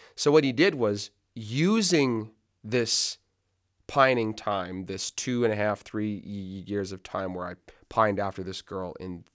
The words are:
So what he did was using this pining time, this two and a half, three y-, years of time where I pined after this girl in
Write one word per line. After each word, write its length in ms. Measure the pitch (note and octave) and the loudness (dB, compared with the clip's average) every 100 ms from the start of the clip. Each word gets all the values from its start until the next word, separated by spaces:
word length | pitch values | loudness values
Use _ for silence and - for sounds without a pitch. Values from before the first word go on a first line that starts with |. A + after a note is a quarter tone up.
| - - | -16 -2
So 160 | D3 | 6
what 120 | D3+ | 6
he 80 | C#3+ | 6
did 240 | A#2+ F#3 D#3 | 4 2 4
was 360 | A2 G#2 - _ _ - | 0 0 -6 _ _ -14
using 960 | G#2+ B2 E3+ A3 G3 F3 C3 A#2 G#2+ _ _ _ | -6 0 2 4 4 4 4 0 -4 _ _ _
this 560 | G#2+ B2 A2+ - - - _ _ _ _ _ _ - | -2 0 0 0 -2 -6 _ _ _ _ _ _ -4
pining 460 | C#3+ C3 B2+ A2 | 4 4 4 0
time, 520 | G#2+ - G2+ F2+ F#2 F#2 | -2 -4 -4 -4 -8 -8
this 260 | F#2+ - | -8 -8
two 320 | - - B2 | -8 -4 0
and 100 | A#2 | 2
a 20 | G#2 | 2
half, 260 | G#2+ G2+ | 0 -2
three 400 | - A2 G#2+ G#2 - | -6 -4 -4 -4 -8
y-, 380 | G2+ F#2+ F#2+ F2+ | -10 -8 -10 -6
years 260 | G2+ F#2+ | -4 -4
of 120 | F#2+ | -8
time 300 | - F#2+ F#2+ | -8 -6 -6
where 120 | F2+ F2+ | -6 -10
I 80 | F2+ _ - - | -12 _ -20 -6
pined 300 | - A2 G2 | 2 2 2
after 240 | G2+ F#2+ | -2 -6
this 180 | F#2 F#2+ | -8 -10
girl 340 | - G2 F2+ - | -10 -8 -8 -10
in 260 | F#2 F2 - | -12 -12 -16